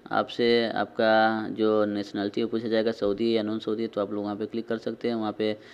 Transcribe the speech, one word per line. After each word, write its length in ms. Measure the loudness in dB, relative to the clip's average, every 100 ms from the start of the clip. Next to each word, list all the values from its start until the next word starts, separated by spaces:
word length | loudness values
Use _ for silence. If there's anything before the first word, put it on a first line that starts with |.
| -2
आपसे 360 | -2 0 0 4 4 2
आपका 840 | -2 -2 2 4 6 4 2 -4
जो 340 | 0 2 4 2
नेशनलिटी 580 | -2 -4 -4 -2 -2
वो 60 | -2
पूछा 180 | -2 0
जाएगा, 240 | 0 0
सऊदी 400 | 0 0 2 2
या 120 | 2
नॉन 160 | 0 -2
सऊदी, 280 | -4 -4 -2
तो 140 | -2
आप 120 | -2
लोग 100 | -4
वहाँ 120 | -4 -6
पे 100 | -6
क्लिक 220 | -6 -4
कर 100 | -6
सकते 300 | -6 -4 -4
हैं। 80 | -2
वहाँ 200 | -4 -2
पे 180 | -2 -2 -10